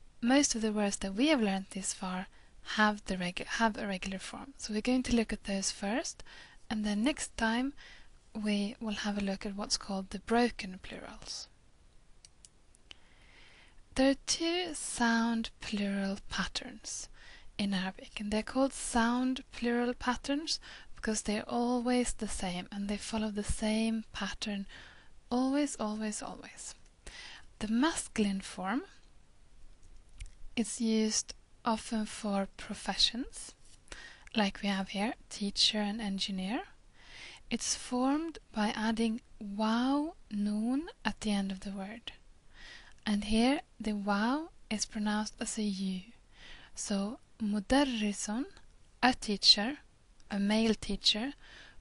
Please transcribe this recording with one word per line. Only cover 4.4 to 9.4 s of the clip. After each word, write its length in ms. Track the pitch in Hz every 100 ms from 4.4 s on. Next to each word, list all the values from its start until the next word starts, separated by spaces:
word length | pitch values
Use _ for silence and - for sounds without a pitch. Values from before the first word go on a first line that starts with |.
| 202 -
So 140 | -
we're 100 | 214
going 220 | 247 254
to 120 | 247 240
look 180 | 214
at 100 | 208 -
those 260 | 196 196
first, 520 | - 202 247 330 - - - - - -
and 160 | 214 208
then 180 | 208
next 320 | 247 - - -
time 360 | 226 233 269 - - - - - -
we 420 | 220 208 208 202 -
will 140 | 220 202 208
have 120 | 202
a 80 | 196
look 160 | 190